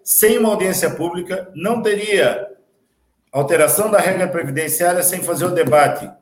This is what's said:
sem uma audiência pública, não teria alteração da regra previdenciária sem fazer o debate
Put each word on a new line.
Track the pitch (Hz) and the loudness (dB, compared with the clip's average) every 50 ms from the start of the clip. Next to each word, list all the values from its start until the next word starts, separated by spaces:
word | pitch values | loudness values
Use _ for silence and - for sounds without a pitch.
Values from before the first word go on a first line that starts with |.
| - | -6
sem | - - - 214 220 240 | -2 2 4 4 4 4
uma | 247 226 220 | 2 2 0
audiência | 208 180 185 190 180 - 170 156 | 0 0 0 -2 0 0 -2 -2
pública, | 139 143 160 175 180 180 175 - 185 190 - - - | -2 -2 -4 -4 -4 -6 -8 -6 -8 -8 -8 -10 -10
não | 151 170 214 240 233 | -6 -4 -4 -2 -2
teria | 214 220 202 202 208 214 208 185 147 123 - - - - - - _ _ _ _ _ _ _ _ _ _ _ _ _ _ | -2 -2 -2 -2 -2 0 2 2 2 2 0 -2 -6 -12 -14 -20 _ _ _ _ _ _ _ _ _ _ _ _ _ _
alteração | - 135 147 135 170 156 151 135 - - 208 214 | -4 -2 0 0 2 2 2 2 2 0 0 2
da | 202 190 | 2 2
regra | 160 180 185 170 185 | 2 2 0 0 -2
previdenciária | - 175 170 156 139 135 147 160 151 - - 175 175 180 180 170 | -2 -2 -4 -6 -4 -4 -6 -4 -4 -2 0 0 2 2 2 0
sem | - 185 180 | -2 -2 -4
fazer | - 175 170 143 170 | -4 -4 -4 -2 -2
o | 180 | 0
debate | - 170 151 135 151 147 143 127 - - - - - - | 0 0 2 4 4 4 4 4 2 -2 -8 -12 -16 -20